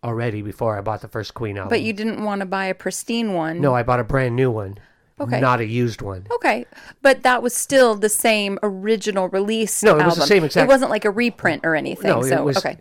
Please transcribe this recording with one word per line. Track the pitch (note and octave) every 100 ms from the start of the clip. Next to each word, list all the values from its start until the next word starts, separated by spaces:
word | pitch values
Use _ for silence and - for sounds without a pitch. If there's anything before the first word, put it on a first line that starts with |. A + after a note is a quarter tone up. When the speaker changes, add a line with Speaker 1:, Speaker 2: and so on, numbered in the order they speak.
Speaker 1:
already | A#2 A2+ A#2 G#2+
before | G#2 - A#2 G#2
I |
bought | G2 G#2+
the | A2
first | A2+ G#2
Queen | - A2+ G2+
album. | F#2+
Speaker 2:
But | A3+
you | A3
didn't | G3+ A3 G#3+
wanna | G#3+ G3+ F#3+
buy | F#3+ F#3+
a | F#3
pristine | - F#3 - A#3 A3+
one. | F#3 D#3+ E3
Speaker 1:
No, | D3+ B2
I |
bought | A#2+ B2
a |
brand | A2 C#3 B2+ A#2+
new | C3
one. | A2 F#2+ G2+ - _ _ _
Speaker 2:
Okay. | C#4 C3+
Speaker 1:
Not | C3+ B2
a | A2
used | A#2 A#2+ G#2+
one. | G#2 F#2+ F#2+
Speaker 2:
Okay. | A#4+ D4 A#3 B3 - - -
But | C#4 C4
that | C4 B3
was | A#3+ -
still | - C#4 B3 G#3+
the | G#3+
same | G#3+ A#3+ G#3+ G3+ G3
original | G#3 F#3+ G3 A3 G#3 G3 F#3
release | F#3+ G#3 A3+ A3 -
Speaker 1:
No, | G#3+ D#3+
it |
was | F3+ E3+
the |
Speaker 2:
album. | D#3
Speaker 1:
same | G3+
exact | D#3 E3+ A#3+
Speaker 2:
It |
wasn't | C4+ B3+
like | - G#3+
a |
reprint | G3 A#3+ - F#3+ D#3 D#3+
or |
anything. | D#3 C3+ - -
Speaker 1:
No, | C#3
it | B2+
Speaker 2:
So, | E3
Speaker 1:
was, | C#3+ C#3
Speaker 2:
okay. | E3 -